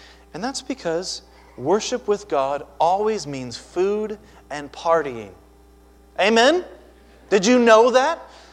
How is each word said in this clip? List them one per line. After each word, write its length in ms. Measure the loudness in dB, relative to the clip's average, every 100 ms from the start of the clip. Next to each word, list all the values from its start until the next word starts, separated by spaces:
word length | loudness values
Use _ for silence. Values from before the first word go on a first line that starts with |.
| -20 -20 _
And 80 | -10
that's 180 | -10 -8
because 600 | -10 -8 -6 -6 -6 -12 -16 _ -20 -8
worship 500 | 0 0 0 -6 -4
with 200 | -4 -2
God 380 | -2 -2 -4 -8 -2
always 480 | 0 0 -2 -4 -6
means 300 | -10 -10 -14
food 600 | -10 -4 -2 -2 -6 -10 -16 -20 -14
and 220 | -12 -12
partying. 600 | -6 0 0 0 -8 -14 -18 _ _ _ _ _ _ _ -2
Amen? 460 | 2 4 4 2 -4 -16 -20 _ _ _ -2
Did 160 | 0 4
you 140 | 4
know 320 | 6 6 6
that? 280 | 4 2 -2 -10 -20 -20